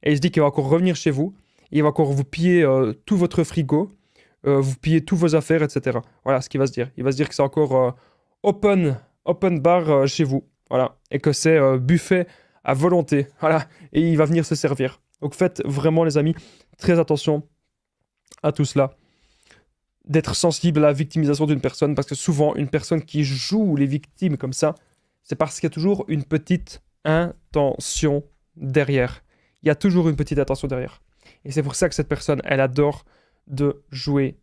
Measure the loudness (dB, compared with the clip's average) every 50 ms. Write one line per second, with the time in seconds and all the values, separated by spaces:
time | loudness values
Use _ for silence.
0 | 0 0 0 2 0 0 2 4 2 2 2 0 0 2 2 2 2 2 0 0
1 | -2 -2 -2 0 -4 -6 -6 _ _ _ _ _ _ _ -2 0 0 2 2 0
2 | 0 0 0 -2 -2 -4 -4 0 2 4 4 4 4 4 4 2 2 0 -2 -6
3 | _ -2 0 0 0 0 0 -2 -2 -2 -2 -4 -2 0 0 0 0 -2 -8 _
4 | _ _ _ _ _ _ _ _ -2 0 0 2 0 -2 -4 -4 -2 0 0 0
5 | 2 0 0 0 2 2 2 2 2 2 0 0 0 0 -2 -4 -4 -2 -4 -4
6 | -6 _ _ _ _ -2 -2 -2 -2 -4 -2 -2 -2 0 -2 -4 -8 -8 _ -6
7 | -4 -4 -2 -2 -2 -4 0 -2 -2 0 2 0 0 2 2 2 2 0 -2 _
8 | _ _ _ _ _ _ _ _ -2 -2 -2 2 2 2 2 2 2 0 -2 -4
9 | -8 _ _ _ _ -4 -2 0 0 0 0 2 2 4 4 4 2 2 2 2
10 | 2 2 0 -2 -2 0 0 -4 -6 _ _ _ _ _ 0 0 0 0 -4 _
11 | _ _ -8 -2 -2 -2 -2 0 2 2 4 4 4 4 2 2 2 2 0 0
12 | 2 0 0 0 0 -4 -10 _ _ _ _ _ _ -2 -2 2 2 2 2 2
13 | 2 2 0 -2 -2 -2 _ _ 0 2 2 2 0 -4 _ _ -20 -4 -2 0
14 | 2 2 4 2 2 2 2 0 0 0 -4 -2 -2 -2 -2 0 -4 -4 -4 _
15 | _ _ _ _ -10 -10 -2 0 0 0 0 -4 -6 -4 -4 0 0 2 2 2
16 | 2 2 2 2 0 0 -2 -4 -8 -20 -20 _ _ _ _ _ 0 2 2 2
17 | 2 0 0 -2 0 0 -2 -2 -4 _ _ _ _ _ _ _ _ _ _ _
18 | _ _ _ _ _ _ -20 _ -4 -4 0 0 -2 0 2 0 0 0 -2 _
19 | _ _ _ _ _ _ _ _ _ _ -20 _ _ _ _ _ _ _ _ _
20 | _ -2 0 0 0 0 -4 0 0 0 0 2 0 0 2 4 4 4 2 2
21 | -4 -4 -2 -2 0 0 0 0 0 0 0 0 0 -4 -2 0 -2 0 0 -2
22 | -4 -4 -6 -6 -2 -2 0 2 2 0 2 -2 -4 -2 -2 -4 -2 -2 -4 -4
23 | -4 -4 -2 -2 -2 -2 -2 -6 -6 -2 -2 0 0 0 2 0 0 0 -2 -4
24 | -6 _ _ _ -2 -2 -2 -2 -6 -8 -2 0 0 0 0 -4 _ _ _ _
25 | _ _ _ _ _ _ -4 -4 -4 -4 -4 -6 -6 -6 -4 -2 -2 0 0 -2
26 | -2 -4 -4 -6 -4 _ -4 -4 -2 -2 -2 -2 -2 -10 -20 -20 _ _ _ _
27 | _ -2 0 0 0 -2 -6 _ _ _ -2 0 0 0 -2 -4 -8 -8 -6 -2
28 | -2 0 0 -2 -4 -8 _ _ _ _ _ -12 -10 -2 0 0 0 2 0 0
29 | 0 -2 -4 -14 _ _ _ _ _ _ _ _ -2 -2 -2 2 0 2 2 2
30 | 2 2 0 -2 -4 -4 -2 -2 -2 -2 -4 -6 -4 -6 -6 -6 -8 -10 -12 _
31 | _ _ _ _ _ -20 _ _ _ -8 -4 -4 -4 -4 -2 -2 -2 -2 -2 -4
32 | -4 -4 -6 -6 -4 -4 -4 -4 -2 -2 0 0 0 0 0 0 0 0 -2 -6
33 | -14 _ _ _ _ _ _ _ _ _ -6 -2 -2 -2 -2 -4 _ _ -16 -10
34 | -6 -2 0 0 0 -2 -4 _